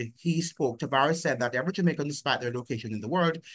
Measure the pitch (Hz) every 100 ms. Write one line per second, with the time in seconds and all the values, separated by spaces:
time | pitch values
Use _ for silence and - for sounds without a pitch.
0 | 117 - 170 165 165 - 135 117 143 135
1 | 143 165 156 131 120 123 160 196 175 143
2 | 147 147 139 127 120 123 120 117 110 107
3 | 107 180 165 165 -